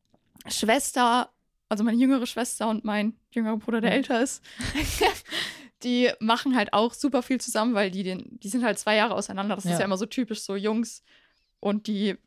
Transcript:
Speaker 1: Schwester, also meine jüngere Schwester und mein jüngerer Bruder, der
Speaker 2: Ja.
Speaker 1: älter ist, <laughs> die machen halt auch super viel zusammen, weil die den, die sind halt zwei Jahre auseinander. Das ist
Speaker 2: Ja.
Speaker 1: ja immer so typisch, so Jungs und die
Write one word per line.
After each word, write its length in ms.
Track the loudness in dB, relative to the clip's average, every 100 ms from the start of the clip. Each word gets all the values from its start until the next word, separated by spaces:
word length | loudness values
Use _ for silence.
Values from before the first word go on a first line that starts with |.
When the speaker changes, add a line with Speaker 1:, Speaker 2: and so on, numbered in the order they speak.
| _ _ _ -20 -8
Speaker 1:
Schwester, 840 | -2 2 2 2 2 4 4 0 _ _ _ -6
also 160 | 0
meine 120 | 2 4
jüngere 300 | 4 4 0
Schwester 420 | -4 -4 -2 -2
und 160 | -2
mein 300 | -2 0 -2 -4 _
jüngerer 260 | -4 -2 -2
Bruder, 220 | -2 0
der 100 | 2
Speaker 2:
Ja. 60 | 2
Speaker 1:
älter 240 | 2 2
ist, 220 | 0 -4 -14 -10
<laughs> 640 | -6 -4 -2 2 2 0 -8 -8 -8 -10 -20 _
die 280 | -2 2 2 2
machen 340 | 0 2 2 2
halt 160 | 2
auch 200 | 2 2
super 280 | 0 0 0
viel 180 | 0 -2
zusammen, 340 | -2 -2 0
weil 160 | 2 0
die 120 | -2
den, 360 | -6 -6 -10 -14
die 80 | -6
sind 160 | -2
halt 140 | 0 0
zwei 180 | 2 2
Jahre 180 | 2
auseinander. 400 | 0 -4 -4 -4 -2
Das 80 |
ist 80 | 0
Speaker 2:
Ja. 60 | 0
Speaker 1:
ja 40 |
immer 120 | 0 -2
so 100 | -2
typisch, 340 | -4 -4 -4
so 140 | -6 -4
Jungs 460 | -2 -2 -2 -8 _ _ _ _ _ -6
und 260 | -2 -2 -2
die 300 | -2 -2 -2